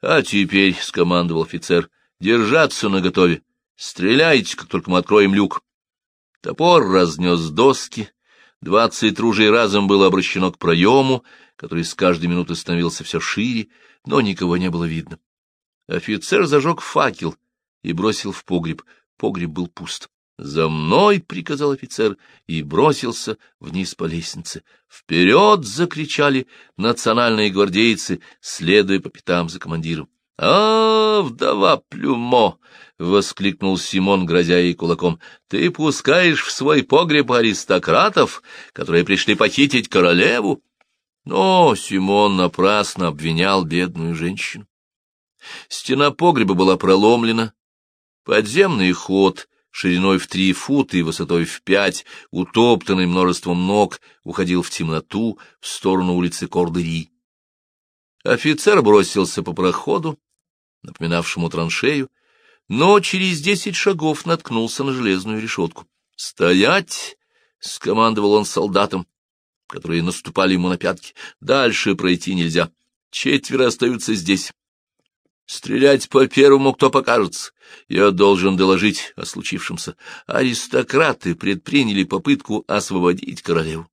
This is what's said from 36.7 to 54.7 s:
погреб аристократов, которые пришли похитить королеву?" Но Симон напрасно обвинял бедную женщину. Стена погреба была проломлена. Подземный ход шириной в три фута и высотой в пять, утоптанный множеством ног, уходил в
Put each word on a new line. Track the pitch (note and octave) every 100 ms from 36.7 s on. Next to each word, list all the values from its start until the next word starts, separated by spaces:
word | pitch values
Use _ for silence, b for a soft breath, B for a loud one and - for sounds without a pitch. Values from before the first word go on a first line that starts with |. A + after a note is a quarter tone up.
| D3+
погреб | - D3+ E3+ D3 B2
аристократов, | B2 A#2 F#2+ - F#2 E2+ F2+ G3 - - - B B B
которые | - - E2+
пришли | F2 F#2+ -
похитить | G#2 G#2+ - C#3+ C3 G#2+
королеву?" | G2 F2+ F2 B2+ A#2+ G2+ - _ _ _ _ _ _ -
Но | F#3+ F#3+ F#3 E3 G#2+
Симон | - G2 F#2+ G2+ G#2 F#2+
напрасно | F2+ - F#2+ G#2 G2 - F2
обвинял | D2 D#2+ E2 F#2+ G2
бедную | E2+ E2+ F2+ E2+ E2
женщину. | E2 E2+ G2 - - G#2+ _ _ _ _ _ _ _ B B B
Стена | - - C3 C#3+
погреба | - F3 D3 G2+
была | F2+ F#2+ F3+
проломлена. | F#2 F#2+ G#2 A#2+ A2+ A2+ A2+ _ _ _ _ _ _ _
Подземный | - G#2+ G#2+ C#3 G3 C3+ F#2
ход | F2 - F#2+ F#2+ - - _ _
шириной | - F#2 F2+ F#2+ F#2+
в | -
три | F#2 F#2+
фута | F2+ - C#3+ C3 F#2
и |
высотой | E2 D#2+ D#2+ E2+
в | E2 -
пять, | - F#2+ G2 F2+ - B B
утоптанный | F2+ F#2 - A#2+ A2 - F#2+ F2+
множеством | F2+ F2+ F2 - F2 F2+
ног, | G#2 G2 - b b
уходил | - E2+ F2+ F2+
в | E2+